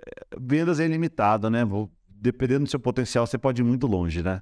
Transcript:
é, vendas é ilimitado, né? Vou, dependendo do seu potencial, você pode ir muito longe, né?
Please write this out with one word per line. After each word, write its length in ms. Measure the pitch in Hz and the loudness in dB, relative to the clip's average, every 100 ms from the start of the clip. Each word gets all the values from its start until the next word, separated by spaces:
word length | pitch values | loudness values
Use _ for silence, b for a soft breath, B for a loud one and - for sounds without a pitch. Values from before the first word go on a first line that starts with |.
| - | -20
é, 300 | - - - | -18 -16 -10
vendas 420 | 127 147 170 151 | 0 2 2 2
é 40 | |
ilimitado, 640 | 165 160 165 - 104 107 110 | 2 0 -2 2 2 4 2
né? 160 | 117 | 0
Vou, 260 | 117 101 107 _ _ 101 | 0 -2 -6 _ _ -4
dependendo 400 | 113 - 123 135 | -2 0 0 0
do 60 | 143 | 0
seu 100 | 139 | -2
potencial, 460 | 127 117 120 123 117 | -2 -2 0 0 0
você 100 | 123 | 0
pode 240 | 135 123 | -2 2
ir 40 | |
muito 220 | 120 123 131 | 2 2 0
longe, 360 | 95 85 82 | 0 0 -2
né? 180 | 87 92 | -4 -4